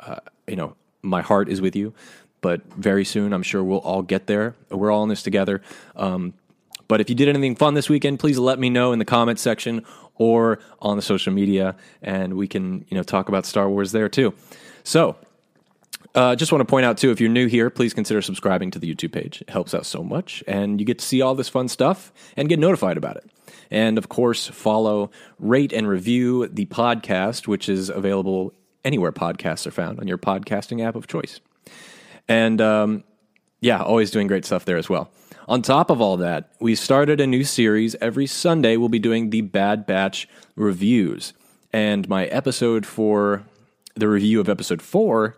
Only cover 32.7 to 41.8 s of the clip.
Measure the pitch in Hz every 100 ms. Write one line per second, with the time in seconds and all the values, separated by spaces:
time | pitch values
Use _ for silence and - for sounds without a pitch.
32.7 | 107 107 107 - _ _ _ _ _ 117
33.7 | 104 98 113 104 107 101 95 - 92 -
34.7 | 87 82 90 - _ _ - - 127 117
35.7 | 139 175 143 107 92 87 80 - _ 117
36.7 | 110 - 135 147 147 139 127 139 - 113
37.7 | 107 113 110 113 123 139 - 175 165 120
38.7 | 113 120 117 113 113 113 110 107 98 101
39.7 | 107 104 95 98 - - - - - 104
40.7 | 90 101 123 90 50 - - _ _ _
41.7 | 110